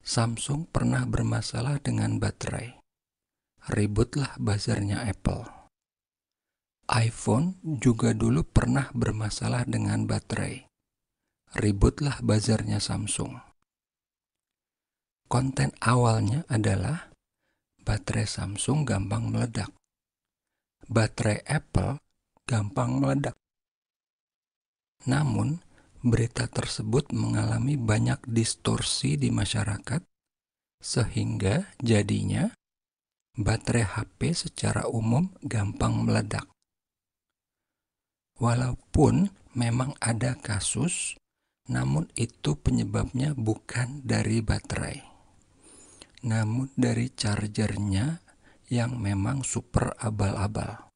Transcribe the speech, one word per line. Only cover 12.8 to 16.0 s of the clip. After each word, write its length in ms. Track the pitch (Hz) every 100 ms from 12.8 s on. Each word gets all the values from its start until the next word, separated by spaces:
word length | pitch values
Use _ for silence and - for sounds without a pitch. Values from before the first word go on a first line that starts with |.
| - 101 107 - - - - _ _ _ _ _ _ _ _ _ _ _ _ _ _ _ _ _ _
Konten 480 | 123 135 131 135 -
awalnya 640 | 117 123